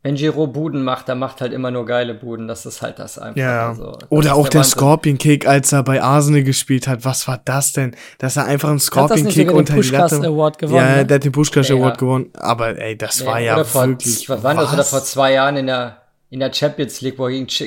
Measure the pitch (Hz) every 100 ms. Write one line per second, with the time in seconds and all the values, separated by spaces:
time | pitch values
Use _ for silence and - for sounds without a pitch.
0 | 139 143 156 139 156 127 160 139 131 127
1 | - 127 131 - 123 127 127 123 117 123
2 | 120 107 120 113 113 113 113 - 117 -
3 | 101 - 113 123 131 120 117 113 - -
4 | - 151 147 143 139 151 139 - 139 156
5 | 151 135 151 147 - 143 - 143 135 135
6 | 120 143 143 147 135 135 - 131 135 123
7 | 131 127 - 127 - 135 135 - 127 -
8 | - - 131 139 123 143 151 147 - 135
9 | 147 220 202 160 170 151 139 180 131 135
10 | 170 151 165 151 156 - 151 131 131 135
11 | 135 143 139 139 147 147 135 131 127 120
12 | 127 131 - - - 117 117 104 110 107
13 | 107 - 127 117 117 113 120 135 127 127
14 | 120 113 - 123 123 160 139 156 - 135
15 | - 135 135 135 135 143 131 127 120 -
16 | _ _ _ 131 131 - 147 147 135 -
17 | 131 131 127 131 127 -